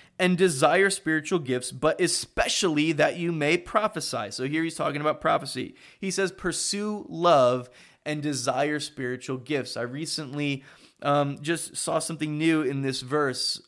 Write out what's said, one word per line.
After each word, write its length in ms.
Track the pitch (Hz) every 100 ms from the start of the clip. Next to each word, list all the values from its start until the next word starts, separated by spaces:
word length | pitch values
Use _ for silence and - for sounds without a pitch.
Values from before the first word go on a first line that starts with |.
| - -
and 200 | 180 175
desire 500 | 185 139 156 175 196
spiritual 500 | 190 160 156 151 180
gifts, 320 | 131 127 -
but 300 | 127 156 160
especially 920 | 175 - - - - - 185 147 160
that 240 | 151 151 175
you 140 | 170
may 280 | 160 147 170
prophesy." 720 | - 214 214 170 - 120 107
So 180 | - 131
here 160 | 156
he's 100 | 165
talking 280 | 160 147 143
about 180 | 151 151
prophecy. 540 | 156 156 143 127 - - - -
He 100 | 190
says, 220 | 185 190
"Pursue 720 | 185 180 - - 202 208 208 -
love 600 | 165 170 147 123 127 123 - - _ 151
and 160 | 151
desire 580 | 147 135 120 127 147 151
spiritual 560 | 143 - 123 127 - 131
gifts." 400 | 120 147 120 117
I 60 |
recently, 840 | 120 139 156 160 139 143 143 139 - - - _
um, 400 | 143 143 143 143
just 340 | 143 170 - -
saw 220 | - 160
something 400 | 156 160 156 151
new 240 | 160 160
in 180 | 139 139
this 220 | 135 131
verse, 580 | 127 151 139 123 - -